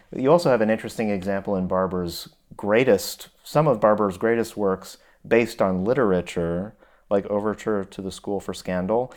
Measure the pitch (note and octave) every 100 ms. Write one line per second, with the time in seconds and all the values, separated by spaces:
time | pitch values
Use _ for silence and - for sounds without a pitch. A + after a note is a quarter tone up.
0 | _ - C3 E3+ F3 A#2+ A2 A2 A2+ -
1 | A2 G2 F#2+ G2 G2 G2 F#2 F#2 F#2 F2+
2 | F2 E2+ - _ _ - G2+ A2+ C3 G2
3 | - - - _ - D3 D#3 A2+ A2 G#2
4 | G2+ F#2 A2+ A#2 A2 - G2+ F#2+ - -
5 | _ _ - A#2 A#2 - G2+ F#2 G2 C3+
6 | A2 F2+ E2+ - E2+ E2+ G#2 - _ _
7 | - G2+ G2 G#2 G#2+ G2+ A2+ G#2 F#2+ -
8 | F#2+ - - G2 - F#2 - F2+ F#2 A2+
9 | B2+